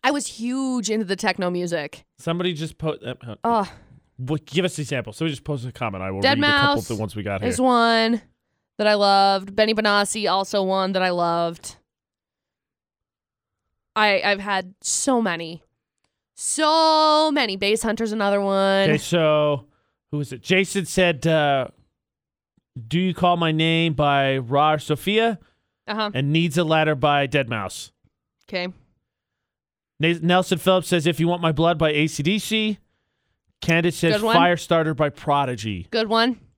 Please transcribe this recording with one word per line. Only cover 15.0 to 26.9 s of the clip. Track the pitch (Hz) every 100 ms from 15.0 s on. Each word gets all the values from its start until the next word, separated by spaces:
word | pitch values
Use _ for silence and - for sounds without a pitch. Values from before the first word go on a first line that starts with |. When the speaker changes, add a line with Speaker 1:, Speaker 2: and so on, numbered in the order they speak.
| - 254
Speaker 1:
many. | 220 170 165 165 _ _ _ _ _ _ _
So | - - - 311 320 320 311 311 302 311
many. | 277 226 190
Bass | 202 220
Hunter's | 233 214 226
another | 214 202 202
one. | 196 196 196 196 190
Speaker 2:
Okay, | 151
so | - 170 156 151 151 143 - _ _ _ _
who | 147
is | 143
it? | 135
Jason | - 185 196 202 165
said, | - 180 151 165
uh, | 160 147 139 127 _ _ _ _ _ _ _ _ _ _ - 113
"Do | 160
You | 185
Call | 170 180 175
My | 170
Name" | 156 160 165 165
by | 143 147 139 139 135
Raj | 120 139 151 156
Sophia | - 151 - 214 226 202 _ _ _ _ -
Speaker 1:
Uh-huh. | 214 208
Speaker 2:
and | 131 143
Needs | 160 170 147
a |
Ladder | 160 160 156